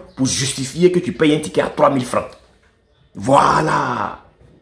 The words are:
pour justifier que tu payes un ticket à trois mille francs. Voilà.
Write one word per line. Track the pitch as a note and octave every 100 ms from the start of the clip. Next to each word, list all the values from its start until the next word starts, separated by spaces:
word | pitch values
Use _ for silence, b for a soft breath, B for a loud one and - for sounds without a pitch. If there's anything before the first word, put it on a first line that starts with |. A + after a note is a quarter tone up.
| - -
pour | C3
justifier | - C3 - C3 D#3 F3
que | F3+
tu | -
payes | - D#3+
un | D3+
ticket | D#3 -
à | C3+
trois | - C#3+
mille | C#3 A#2+
francs. | - - - _ _ _ _ _ _ _ -
Voilà. | G#2 C#3 C#3 - D#3 D3+ C3+ A#2+ G2+ - - _ _ _